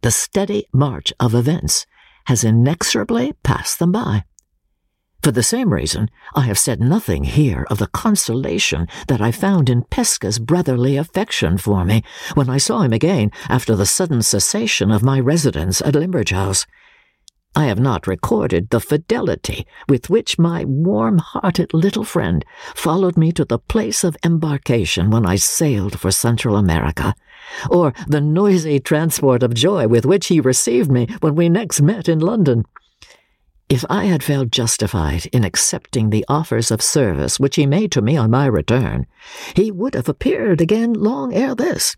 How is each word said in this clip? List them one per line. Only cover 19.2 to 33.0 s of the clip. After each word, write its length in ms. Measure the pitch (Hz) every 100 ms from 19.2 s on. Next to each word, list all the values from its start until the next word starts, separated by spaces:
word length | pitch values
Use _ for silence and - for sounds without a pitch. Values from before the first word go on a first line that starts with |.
| 190 82 - - - - -
with 220 | 131 -
which 280 | 214 214 -
my 280 | 170 170 -
warm-hearted 1080 | 135 170 214 226 190 - - 196 170 170
little 300 | 160 190 220
friend 420 | 214 175 95 85 - - - -
followed 420 | 170 165 185 170
me 140 | 160
to 140 | 170 151
the 120 | 117
place 460 | _ 226 220 214
of 140 | 180 156
embarkation 840 | 165 165 156 139 - 120 87 - 92
when 160 | 110 98
I 120 | 95
sailed 600 | - - 156 110 98 -
for 140 | 92
Central 460 | 95 117 117 120 104
America, 580 | 98 82 62 - - - _ - - - -
or 240 | 175 160 - 165
the 140 | 147
noisy 580 | 147 160 208 185 160 143
transport 640 | - 151 160 - 139 123
of 120 | 123
joy 340 | 117 165 196 113
with 180 | 117 127
which 220 | 196 -
he 140 | 170
received 500 | 127 127 - 240 170
me 160 | 123 117 -
when 120 | 156
we 140 | 151 170
next 340 | 175 220 -
met 280 | 147 220 -
in 100 | 160
London. 460 | 165 233 160 117 - - _ _